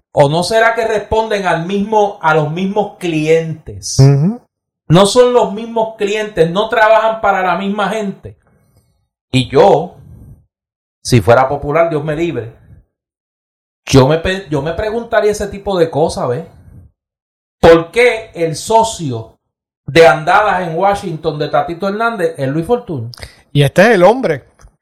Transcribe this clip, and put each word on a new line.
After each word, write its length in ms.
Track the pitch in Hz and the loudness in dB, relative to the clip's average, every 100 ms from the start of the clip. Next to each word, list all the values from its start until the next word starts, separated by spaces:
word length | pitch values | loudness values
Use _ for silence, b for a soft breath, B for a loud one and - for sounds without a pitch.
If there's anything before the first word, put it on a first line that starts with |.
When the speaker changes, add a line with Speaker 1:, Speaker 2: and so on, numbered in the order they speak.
| _ | _
Speaker 1:
¿O 180 | - 143 | 0 2
no 140 | 165 | 2
será 320 | 175 226 226 | 0 0 0
que 100 | 226 | -2
responden 600 | 226 208 - 220 220 208 185 | -2 -4 -2 -2 -2 -2 -2
al 180 | 165 | -4
mismo, 540 | 175 202 214 214 202 - | -4 -4 -2 0 0 0
a 140 | 160 | 0
los 160 | 156 147 | 0 0
mismos 460 | 165 196 208 202 - | -4 -4 -2 -4 -6
clientes? 1000 | 175 156 156 165 160 156 - 101 - - | -4 -2 2 0 0 -10 -12 -14 -8 2
Speaker 2:
Ujú. 400 | 139 139 170 240 _ _ _ _ - | 4 4 0 -4 _ _ _ _ 2
Speaker 1:
No 180 | 165 202 | 4 4
son 260 | 247 247 | 4 4
los 220 | 240 185 | 4 0
mismos 400 | 208 233 226 220 - | -4 -8 -4 -4 -4
clientes, 540 | 202 214 214 180 170 | -4 -4 -6 -2 0
no 180 | 180 220 | 0 -2
trabajan 540 | 233 220 220 220 226 | 2 2 2 0 -2
para 180 | 202 190 | -2 0
la 160 | 185 185 | -2 -2
misma 320 | 196 208 190 | -4 -4 -4
gente. 500 | 220 202 - 98 - _ _ _ _ _ _ _ _ - | -4 -8 -10 -18 -20 _ _ _ _ _ _ _ _ -4
Y 180 | 131 120 | -2 0
yo, 480 | 135 196 147 180 - - - - - _ _ _ _ _ _ | 4 4 4 -2 -14 -20 -20 -20 -20 _ _ _ _ _ _
si 200 | - 123 | 0 0
fuera 260 | 117 120 135 | 4 4 4
popular, 400 | 143 143 156 165 | -2 -2 0 0
Dios 160 | 151 | -2
me 100 | 156 | -6
libre, 400 | 151 175 131 113 - _ - _ _ _ _ _ _ _ _ _ _ - | -4 -4 -6 -10 -18 _ -20 _ _ _ _ _ _ _ _ _ _ 2
yo 200 | 135 135 | 4 4
me 120 | 160 | 2
pe-, 300 | 185 190 151 | -2 -6 -6
yo 100 | 143 | -6
me 140 | 151 | -6
preguntaría 560 | 170 214 226 226 220 208 | -6 -6 -6 -2 0 0
ese 160 | 208 202 | -2 -6
tipo 320 | 196 202 185 | -8 -4 0
de 100 | 165 | 0
cosas, 400 | 139 175 196 143 | 0 -2 -2 -6
¿ves? 160 | 123 - - - - - _ _ _ _ _ _ - | -6 -8 -20 -20 -20 -20 _ _ _ _ _ _ 2
¿Por 320 | 170 165 165 | 4 4 2
qué 420 | 226 247 220 - | 0 0 0 -10
el 200 | 170 165 | -6 -6
socio 840 | 151 - 226 - - 151 113 110 _ _ _ _ _ - | -6 0 2 2 -4 -8 -8 -10 _ _ _ _ _ -2
de 200 | 160 165 | 4 6
andadas 600 | 151 156 202 208 185 175 | 4 2 2 2 -2 -4
en 80 | 165 | -2
Washington 600 | 196 196 185 156 165 147 | 0 -2 -6 -6 -6 -6
de 100 | 147 | -2
Tatito 400 | 147 143 170 196 | -2 -2 -6 -6
Hernández 460 | 208 233 214 - - | -2 -4 -2 -4 -4
es 120 | 131 | -4
Luis 180 | 156 165 | -4 -2
Fortuño? 440 | 240 - 107 117 - B B B | -4 -4 -10 -10 -14 B B B
Speaker 2:
Y 120 | 143 | 0
este 200 | 139 - | 2 4
es 60 | 220 | 4
el 80 | 202 | 6
hombre. 420 | 180 262 202 139 _ _ - _ | 4 4 -2 -4 _ _ -20 _